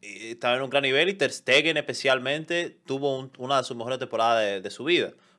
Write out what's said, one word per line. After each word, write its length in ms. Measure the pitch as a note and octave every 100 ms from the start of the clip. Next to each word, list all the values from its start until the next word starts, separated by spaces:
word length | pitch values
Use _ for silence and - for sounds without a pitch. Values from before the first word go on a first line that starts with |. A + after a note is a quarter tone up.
y 300 | D3 G2 A2+
estaban 260 | A#2 B2 B2+
en 40 |
un 60 | C3+
gran 120 | C#3
nivel 260 | C3+ C3+ F3+
y 40 |
Ter 160 | F#3+ C3
Stegen 440 | - - C3+ D#3 D3+
especialmente 920 | C#3+ A#2+ C3+ C3 C3 D3+ D#3 E3+ E3+ - -
tuvo 320 | C3+ C#3+ C3
un, 120 | C3+ -
una 200 | B2+ C3+
de 60 |
sus 120 | B2+ A#2+
mejores 220 | A#2 B2+
temporadas 440 | B2+ A2+ A2+ A2+
de, 180 | G#2 G2
de 80 | G2
su 140 | -
vida. 280 | C3+ F3 G2+ - _